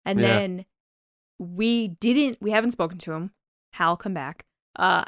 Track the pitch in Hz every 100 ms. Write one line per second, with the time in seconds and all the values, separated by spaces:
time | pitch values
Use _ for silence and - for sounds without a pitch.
0 | - 196 233 220 196 180 - _ _ _
1 | _ _ _ _ 175 175 226 233 214 170
2 | 233 254 277 - 208 214 233 240 165 175
3 | 170 160 180 - _ _ _ - 170 170
4 | 208 180 135 - - _ _ - 185 175